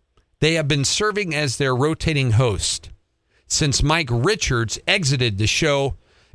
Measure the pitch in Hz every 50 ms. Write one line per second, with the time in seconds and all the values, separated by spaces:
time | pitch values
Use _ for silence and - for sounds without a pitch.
0 | _ _ _ _ _ _ _ _ - 156 165 165 151 135 156 143 135 - - -
1 | 208 214 202 208 208 175 156 147 151 139 120 - 143 135 131 123 139 156 160 -
2 | - 165 156 147 131 127 110 107 131 120 101 85 - - - - - - - -
3 | _ _ _ _ _ _ _ _ _ - - - 160 143 127 - - 143 156 170
4 | 165 123 120 120 120 180 220 226 - - 131 117 117 107 - - - - 180 208
5 | 175 131 143 127 127 120 101 95 107 104 - - 165 156 143 139 139 135 - -
6 | _ _ _ _ _ _ -